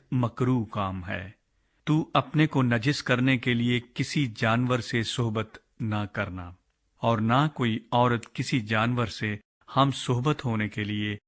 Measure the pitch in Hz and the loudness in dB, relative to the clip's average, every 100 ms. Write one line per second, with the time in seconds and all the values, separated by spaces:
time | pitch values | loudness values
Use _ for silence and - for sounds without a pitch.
0 | - 127 117 - 127 127 110 110 95 92 | -4 -2 -2 0 0 0 -2 -4 -4 -6
1 | 87 92 95 - _ _ _ _ - 156 | -8 -10 -10 -16 _ _ _ _ 0 0
2 | - 147 - 147 156 143 127 117 120 143 | 2 0 0 2 2 4 2 2 0 -2
3 | - 123 131 127 123 120 120 123 - - | 0 2 4 2 2 0 2 0 -4 -6
4 | 135 160 127 107 113 117 127 123 110 117 | -2 -2 -2 0 0 2 2 0 0 -2
5 | 110 - 117 110 107 - _ - 110 107 | -2 -2 -2 -2 -6 -12 _ -8 -4 -2
6 | 101 113 98 90 87 90 _ _ _ - | -4 -6 -6 -8 -14 -18 _ _ _ -2
7 | 117 113 113 127 151 - 120 110 - 120 | 0 2 4 4 2 0 0 0 0 2
8 | 123 117 - - 123 131 107 110 117 123 | 4 2 -4 -6 -2 -2 0 0 0 0
9 | 113 - 110 104 _ _ - 135 139 131 | -2 -4 -6 -6 _ _ -4 2 2 0
10 | - 123 143 147 123 110 107 110 104 104 | -2 0 0 -2 -2 -2 -4 -4 -4 -4
11 | 104 101 | -4 -6